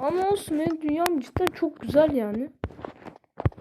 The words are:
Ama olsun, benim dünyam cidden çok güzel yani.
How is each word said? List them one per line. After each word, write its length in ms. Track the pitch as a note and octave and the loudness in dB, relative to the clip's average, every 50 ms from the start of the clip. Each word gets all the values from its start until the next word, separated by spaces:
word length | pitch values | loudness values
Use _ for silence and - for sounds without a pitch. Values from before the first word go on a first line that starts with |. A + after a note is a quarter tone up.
Ama 280 | B3+ C#4+ E4 F4+ F#4 G4 | -2 0 0 2 2 2
olsun, 300 | G4+ G4+ - - D#4+ D4 | 2 0 0 -2 0 0
benim 240 | D#4 E4 E4 D#4+ D#4 | 0 0 0 -2 -2
dünyam 380 | D4+ D4 D#4+ E4+ F4 F4 D4 | 0 0 2 2 2 0 0
cidden 260 | A#3+ - - - - | -2 -2 -2 -2 -2
çok 340 | - - - - D#4 - - | -2 -2 -2 -4 -4 -4 -6
güzel 340 | - A3+ A#3 C#4+ D#4 D#4 C#4+ | -4 2 4 6 6 6 4
yani. 360 | B3+ A3 G#3 G#3 A3 C4 D#4 - _ - - - - - - - - - - - - _ _ _ - - - - - | 0 0 -2 -2 -4 -6 -8 -8 _ -10 -10 -10 -10 -14 -14 -14 -16 -18 -20 -20 -20 _ _ _ -2 -2 -2 -2 -4